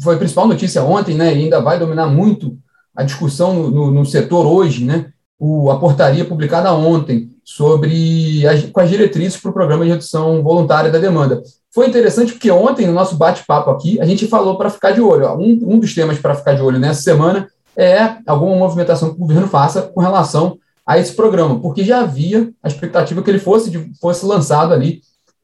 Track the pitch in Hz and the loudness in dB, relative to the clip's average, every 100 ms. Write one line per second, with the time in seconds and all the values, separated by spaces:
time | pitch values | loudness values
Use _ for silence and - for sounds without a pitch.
0 | 160 165 190 180 214 - 185 165 131 196 | -2 0 0 0 0 0 -2 -2 0 0
1 | - 151 165 143 160 156 139 175 160 156 | -2 0 0 0 0 0 0 -2 -2 -2
2 | 156 147 208 - 139 - _ _ _ - | 0 2 2 0 -4 -12 _ _ _ -6
3 | 139 - 156 - 180 175 - 147 143 143 | -6 -4 -6 -2 -2 0 -2 0 0 0
4 | 139 151 - 175 151 185 165 120 123 165 | 0 0 0 2 2 2 2 0 -2 -4
5 | - _ _ - 151 151 139 135 165 139 | -6 _ _ -6 -4 0 0 2 2 2
6 | 143 160 - 156 147 170 185 160 160 160 | 2 0 -2 -6 -2 0 0 2 2 0
7 | 139 117 - _ - - 151 151 151 165 | 0 -4 -6 _ -16 -2 2 2 0 0
8 | 160 165 156 151 147 147 - 190 175 202 | 0 0 0 0 2 2 0 0 2 2
9 | 202 160 185 - 190 190 151 156 170 170 | 0 0 -4 -6 -6 -2 0 0 0 -2
10 | - 160 160 160 151 170 143 156 156 160 | -4 -4 0 0 2 2 2 2 2 0
11 | 185 156 135 117 - _ _ 226 254 240 | 0 0 0 -2 -8 _ _ 0 2 2
12 | 208 233 233 - 214 180 247 277 180 175 | 2 2 0 0 2 4 2 0 0 0
13 | - 156 165 175 - 147 139 135 160 226 | 0 0 0 0 -2 -2 0 -2 -2 0
14 | 165 202 220 214 190 185 196 - 196 226 | 0 0 0 0 0 -2 -4 -2 0 2
15 | 214 151 127 160 220 226 190 226 185 165 | 4 2 0 0 0 0 2 2 2 -2
16 | 160 143 143 143 147 135 135 127 147 147 | -2 -2 -2 -2 0 0 0 0 0 0
17 | 175 151 170 196 190 _ _ - 180 196 | 2 2 2 0 -6 _ _ 0 2 4
18 | 220 - - 147 185 185 185 170 170 151 | 2 -2 -4 -2 0 0 0 0 0 0
19 | 160 175 160 165 196 139 143 - - 185 | -2 -4 0 0 2 0 0 -2 -6 -2
20 | 185 190 139 151 175 - _ _ - 170 | 0 0 0 -2 -2 -4 _ _ -2 0
21 | 175 - 220 185 151 117 160 196 196 247 | 0 0 2 2 0 -2 -4 -2 0 0
22 | 185 135 175 220 233 - 156 - 170 160 | 0 -2 -2 0 -2 -6 -8 -8 -4 -2
23 | - 175 196 196 - 220 220 165 156 - | -2 -2 -2 0 2 0 0 -8 -10 -8
24 | 175 175 190 196 139 151 170 151 151 165 | -6 -4 -2 -2 0 0 2 2 0 -4
25 | _ _ _ _ | _ _ _ _